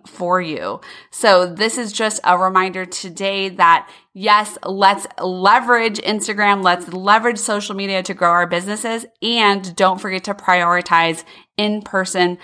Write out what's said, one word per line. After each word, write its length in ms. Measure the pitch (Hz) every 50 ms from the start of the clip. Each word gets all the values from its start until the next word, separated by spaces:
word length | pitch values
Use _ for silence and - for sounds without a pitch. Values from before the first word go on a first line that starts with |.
| _
for 340 | - - - 180 175 180 185
you. 400 | 175 160 151 110 87 98 110 - - - - - - _
So 360 | - - - 214 190 180 180
this 300 | 175 170 202 214 226 226
is 160 | 254 240 208 208
just 280 | - 220 214 214 - -
a 140 | - 180 175
reminder 480 | 185 185 190 185 185 185 175 185 185
today 600 | 180 - - - 185 165 180 190 196 196 196 190 196
that 400 | 180 180 175 170 170 151 - - - - _ _ _
yes, 420 | 190 196 214 208 214 214 214 - - -
let's 420 | - 196 196 202 196 202 - - - - -
leverage 800 | - 185 185 185 185 202 220 254 240 240 240 233 226 226 202 208
Instagram, 640 | - - 214 208 202 - 208 208 208 202 202 196 190
let's 300 | 180 180 175 175 175 170
leverage 460 | 185 190 202 214 220 220 240 226 208
social 360 | - - 214 208 208 - 202
media 280 | 196 196 196 190 185 185
to 100 | - 190
grow 160 | - 180 175
our 160 | 170 175 175
businesses, 580 | 170 175 175 185 202 214 208 - 226 226 226 233 - _ _
and 540 | - 226 233 233 214 202 196 196 185 185 170
don't 260 | - 190 190 185 196
forget 240 | - 196 185 185 -
to 100 | 208 202
prioritize 920 | 208 - - 185 180 175 175 175 175 175 - 170 165 165 165 165 165 - - - - _ _ _
in-person 840 | - 208 208 208 214 208 - - 190 185 185 - 185 175 175 180 175